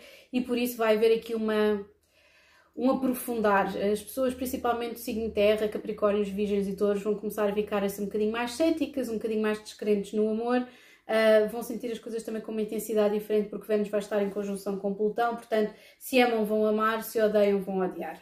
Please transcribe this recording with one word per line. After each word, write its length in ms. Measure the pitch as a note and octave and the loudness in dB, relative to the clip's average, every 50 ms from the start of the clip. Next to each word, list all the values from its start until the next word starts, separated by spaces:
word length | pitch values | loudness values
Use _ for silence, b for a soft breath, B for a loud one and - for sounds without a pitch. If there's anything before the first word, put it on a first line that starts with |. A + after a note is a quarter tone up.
| B B B B B B - | B B B B B B -4
e 80 | B3 | -4
por 160 | A#3+ - B3 A#3 | -2 0 -2 -2
isso 180 | B3 B3 A#3+ | -2 -2 -2
vai 200 | - A3+ A3 A3 | 0 2 2 4
haver 240 | G#3 A3+ A3+ A3+ A3 | 4 6 4 4 4
aqui 160 | - - A#3 | 0 -4 -4
uma, 520 | A3 A3 G#3+ G#3+ G#3+ G#3+ G#3+ G#3+ G3+ G3+ - - _ b b b b b b b b b b b b b b b | -4 -2 0 2 2 2 2 2 0 -4 -10 -18 _ b b b b b b b b b b b b b b b
um 140 | - A#3 C4 | 0 0 2
aprofundar. 800 | C4 C4 C4 B3+ B3 - - - A#3+ A3+ G#3 G#3 G3+ G3 F#3+ F#3+ | 2 2 0 -2 -2 -2 -4 -6 -4 0 2 2 4 4 2 0
As 340 | F#3+ - F#3+ G3+ G#3+ G#3 | -2 -2 0 0 0 -2
pessoas, 320 | - - - C4 C4 B3+ B3+ | -4 -8 -4 -2 -2 -2 -2
principalmente 600 | - C4+ B3+ - C4 - A#3+ A#3 A#3 A#3+ A#3 A3 | -2 -6 -6 -6 -4 -2 -2 -2 -2 -2 -6 -8
do 60 | - | -8
signo 280 | - - A3+ A3 A3+ A3 | -8 -6 -4 -4 -4 -4
de 80 | G#3+ | 0
terra, 320 | G#3+ G3+ G#3 G#3+ G#3+ A3 G#3 | 4 4 4 4 4 2 -2
capricórnios, 600 | - G#3 - - G#3 - - G#3 G3+ G#3+ G#3 G3 | -4 -4 -6 -6 -4 0 2 2 2 2 0 -2
virgens 400 | F#3+ G3+ G#3 G3 G#3 G3+ G3 G3 | -2 -2 -2 0 0 0 0 -2
e 80 | G3 | -2
touros, 280 | F#3 G#3 G3+ G3+ G3 F#3+ | 0 0 0 0 0 0
vão 100 | G#3+ G#3 | -2 -4
começar 340 | G3+ - G#3 G3+ - G#3+ G3+ | -2 -4 -6 -4 0 0 0
a 60 | G3+ | 0
ficar 300 | G#3 G#3 - G#3+ G3+ G3 | 0 -2 -2 -2 -2 -2
assim 180 | G3 G3 - | -2 -4 -4
um 40 | G#3 | -6
bocadinho 260 | G3 - G#3+ G#3+ G#3+ | -4 -2 0 0 0
mais 220 | A3+ A#3 A#3+ B3 A#3+ | 0 -2 -4 -4 -2
céticas, 540 | - D#4+ E4 D#4+ D#4+ C#4+ C4 - C4+ B3 A3+ | 0 2 2 2 0 -2 -4 -4 -6 -4 -4
um 100 | A3+ G#3+ | -4 -4
bocadinho 220 | - A3+ A3 G#3+ G#3+ | -4 -2 -2 0 0
mais 160 | G#3+ G#3+ G#3+ | 0 0 -2
descrentes 520 | - - - - A3 G#3 G#3 G3+ G3 - - | -6 -14 -12 -6 0 2 2 2 0 -2 0
no 140 | G#3+ G#3+ A3 | 0 0 0
amor, 400 | A3 A3 A#3 A#3+ B3 B3 B3 B3 B B B B B B B | 0 -2 0 0 0 0 0 -2 B B B B B B B
ah, 420 | - A3 A3 A3 A3 G#3+ G#3+ G#3+ G#3+ | -2 2 4 6 6 6 6 6 4
vão 100 | A3+ A#3+ | -2 -6
sentir 300 | A3 - A#3+ G#3 - A#3+ | -8 -6 -8 -6 -6 -6
as 80 | A3+ G#3+ | -8 -8
coisas 240 | - A#3+ A3 A3+ A3 | -8 -8 -8 -8 -6
também 180 | - A3 A3 | -6 -8 -8
com 100 | G#3+ - | -6 -6
uma 120 | A3 A3 G#3+ | -4 -4 -4
intensidade 500 | G#3+ A3+ A3 G#3 - A3 G#3+ G#3 G#3 G3+ | -2 -4 -6 -4 -2 2 2 4 4 2
diferente 360 | G#3+ G#3 - G#3+ G#3+ G#3 G#3 | 0 -2 0 0 0 0 0
porque 180 | - G3+ - - | -4 -10 -4 0
Vênus 220 | G#3+ G#3 G#3 G3+ | 0 0 0 0
vai 100 | - G#3 | -2 -2
estar 200 | G3 - A3 G#3 G3+ | -2 0 0 0 0
em 80 | G3 | 0
conjunção 480 | F#3+ G#3 G3+ G3+ G3 F#3+ - G#3 G3 F#3+ | -2 -4 -4 -4 -4 -6 -4 -4 -6 -2
com 160 | G3+ G3+ G3 | -2 -4 -2
Plutão, 400 | G3 G#3+ G#3+ G#3 - A#3 A#3 A3+ | 0 0 0 0 0 0 0 0
portanto, 400 | A3+ - - A3+ A3 G#3+ G#3 B B B B B B | -4 -6 -2 0 0 0 0 B B B B B B
se 200 | - - C4+ B3+ | -8 0 4 4
amam 240 | B3 B3 A3+ A3 G#3+ | 6 6 4 2 0
vão 220 | G3+ G#3+ G#3+ G#3+ | 0 2 2 2
amar, 380 | G#3+ G#3+ G#3+ A3 A3 A3+ G#3+ G#3+ | 2 2 2 2 2 0 -2 -4
se 180 | - - A3+ | -4 -2 2
odeiam 400 | G#3+ G#3 G3+ G#3+ G#3 G3+ G3+ G3 | 2 4 4 4 4 4 2 0
vão 200 | F#3 - F#3+ F#3+ | 0 -2 -2 0
odiar. 380 | F#3 F3+ - - F#3 - - - | 0 -2 -2 -6 -8 -10 -10 -12